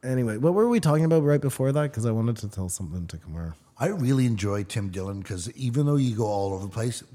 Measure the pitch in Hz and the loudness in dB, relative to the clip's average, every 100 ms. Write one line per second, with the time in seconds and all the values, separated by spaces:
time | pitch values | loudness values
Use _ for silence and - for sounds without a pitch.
0 | 127 131 120 107 151 185 233 240 156 151 | 0 0 0 2 2 4 4 4 4 4
1 | 160 165 147 147 139 - 131 139 147 127 | 4 4 4 4 2 0 0 2 0 0
2 | 117 113 113 113 104 98 92 - 90 87 | 0 2 0 -2 -6 -6 -6 -4 -6 -6
3 | 85 85 - 80 82 82 _ - 156 208 | -6 -10 -10 -10 -8 -10 _ -4 -4 0
4 | 127 135 127 110 101 101 101 - 98 92 | 2 2 2 0 -2 -2 -4 -4 -6 -6
5 | 95 98 98 95 87 - 131 120 143 143 | -6 -8 -8 -8 -8 -6 -2 0 2 4
6 | 131 107 110 101 98 95 101 95 117 113 | 2 2 0 0 0 -2 -6 -4 -4 -4
7 | - | -12